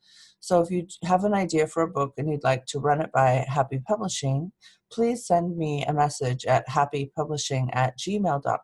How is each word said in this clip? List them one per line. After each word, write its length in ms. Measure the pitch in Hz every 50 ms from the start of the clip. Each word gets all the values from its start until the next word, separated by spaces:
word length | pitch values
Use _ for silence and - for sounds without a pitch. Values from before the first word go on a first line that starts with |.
| _ _ - - - - _ _
So 220 | - - 180 170
if 100 | 170 175
you 160 | 185 180 170 - - - -
have 220 | 170 185 185 196
an 80 | 208 208
idea 340 | 196 190 165 160 156 156 151
for 160 | - 165 165
a 40 | 160
book 260 | - 143 139 135 - -
and 120 | 143 156
you'd 160 | 151 143 -
like 200 | 131 131 127 - -
to 120 | - 139
run 220 | 139 147 143 147
it 100 | - -
by 340 | - 131 135 127 127 131 127 131
Happy 320 | 131 147 131 - 135 135 131
Publishing, 680 | - 214 226 208 185 - - - 135 135 139 165 190 - _ _ - _ _ _ _
please 380 | - - 233 233 247 233 - -
send 300 | 180 175 175 180 170 170
me 260 | 160 151 147 143 -
a 100 | - 147
message 520 | 147 147 147 - - 139 127 123 127 -
at 220 | 123 127 - - -
happy 440 | 131 151 143 143 - 143 139 139 -
publishing 540 | - 147 147 151 143 - - 139 131 131 123 -
at 240 | 127 131 127 - -
gmail 440 | - 185 202 208 202 170 143 143
dot 200 | - 120 113 -